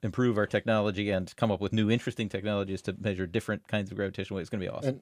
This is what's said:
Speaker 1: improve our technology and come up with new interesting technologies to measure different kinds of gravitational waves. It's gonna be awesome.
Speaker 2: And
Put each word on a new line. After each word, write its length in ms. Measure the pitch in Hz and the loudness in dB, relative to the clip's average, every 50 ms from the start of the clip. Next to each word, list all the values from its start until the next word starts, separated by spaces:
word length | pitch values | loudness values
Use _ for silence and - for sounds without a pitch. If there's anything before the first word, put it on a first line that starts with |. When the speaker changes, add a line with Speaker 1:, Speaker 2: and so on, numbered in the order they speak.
| - | -6
Speaker 1:
improve 340 | 104 - 123 123 123 107 | -4 0 2 2 4 4
our 80 | 107 104 | 4 2
technology 600 | - - 104 - 113 113 107 101 107 92 101 104 104 | 2 2 2 2 4 4 4 4 2 0 0 0 0
and 240 | 98 92 92 - - | 0 0 0 -2 -4
come 160 | - 120 110 | 0 0 0
up 80 | 98 - | 2 2
with 140 | 101 98 110 | 0 0 2
new 160 | 110 107 104 | 4 4 4
interesting 380 | 117 120 - 127 - - 110 98 | 4 2 2 -2 -4 -4 -4 -4
technologies 520 | - 98 98 107 104 101 98 95 95 90 - | -4 -4 -2 0 0 0 0 -2 -4 -4 -4
to 120 | 101 95 - | -4 -4 -2
measure 260 | 104 107 95 92 95 | -2 -2 -2 -2 -2
different 400 | 82 85 113 - - 104 101 - | -2 -2 -2 -2 -2 -4 -4 -4
kinds 220 | - 107 104 98 104 | -4 -2 -2 -2 -2
of 60 | 104 | -4
gravitational 400 | 101 101 95 92 - 95 - 101 | -2 -2 -2 -2 -4 -6 -4 -4
waves. 80 | 95 82 | -6 -6
It's 40 | - | -4
gonna 100 | - 101 | -4 -4
be 80 | 92 - | -4 -4
awesome. 200 | - - - 135 | -4 -2 -2 -2
Speaker 2:
And 120 | 131 - | -2 -4